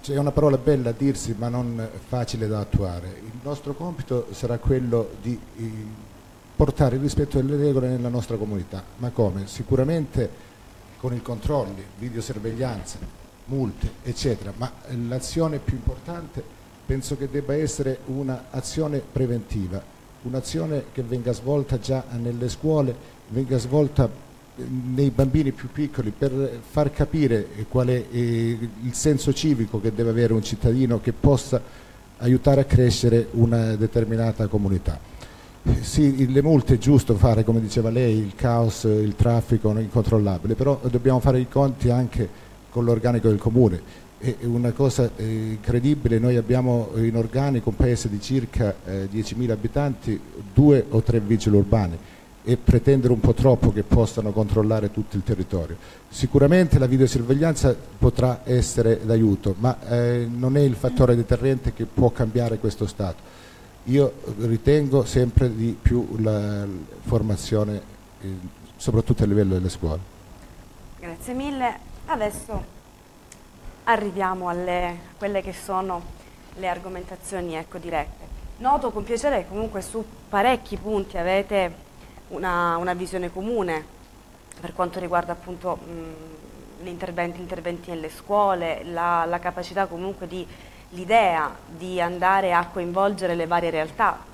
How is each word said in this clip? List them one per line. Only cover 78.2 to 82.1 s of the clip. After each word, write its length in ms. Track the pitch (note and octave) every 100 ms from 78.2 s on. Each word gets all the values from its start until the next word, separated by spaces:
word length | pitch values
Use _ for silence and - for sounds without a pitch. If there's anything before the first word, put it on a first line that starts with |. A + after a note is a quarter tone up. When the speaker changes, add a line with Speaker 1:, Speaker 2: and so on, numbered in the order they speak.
| - - - -
Speaker 2:
Noto 340 | B3 C#4+ C4
con 120 | G#3
piacere 360 | G3+ A#3 C#4+ B3+
che 80 | F3
comunque 340 | G3 A3 G#3
su 220 | F#3+ A3+ A3 - -
parecchi 480 | G3+ A#3 B3 - G3
punti 400 | G#3 G#3+ G3 F#3
avete 720 | F3 F#3+ G3 G3+ F3+ E3+ - - -